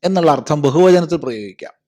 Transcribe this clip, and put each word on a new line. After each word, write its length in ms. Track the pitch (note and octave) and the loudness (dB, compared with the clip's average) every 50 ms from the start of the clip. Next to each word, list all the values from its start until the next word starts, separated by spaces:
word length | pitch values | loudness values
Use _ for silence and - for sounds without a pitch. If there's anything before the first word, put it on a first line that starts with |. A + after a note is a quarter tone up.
എന്നുള്ള 280 | - F3+ F#3+ F#3 E3+ D#3+ | -4 -2 -2 0 2 2
അർത്ഥം 260 | C#3+ C3 A2+ - D#3 D3+ | 0 0 -2 -4 -4 0
ബഹുവചനത്തിൽ 580 | C#3+ C#3 B2+ D#3+ F3+ F#3 F3+ F3 E3+ D#3 E3+ E3 C3 | 0 0 2 4 4 6 4 4 2 -2 -6 -6 -6
പ്രയോഗിക്കാം. 500 | C3 A#2 G#2+ G#2 G2 F#2+ _ D2+ - - _ _ | -8 -10 -10 -12 -14 -16 _ -20 -20 -20 _ _